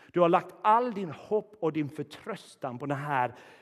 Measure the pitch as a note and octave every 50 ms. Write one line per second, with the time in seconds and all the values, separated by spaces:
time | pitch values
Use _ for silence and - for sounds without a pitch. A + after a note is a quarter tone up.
0 | - - - F3 F3 E3+ F3 F3 - - - - - G#3+ G#3+ A#3 B3 B3 G#3 G3+
1 | G3 D#3+ B2+ - - - G#3+ G#3+ G3+ - - - E3+ D#3+ D3 D#3 D3+ C3+ - -
2 | C#3+ - - - - - G3+ - - - - _ - C3 A#2+ B2 D3 C#3 C#3+ C3+
3 | C#3+ D3 C#3+ C3 B2 A#2+ - - - - - -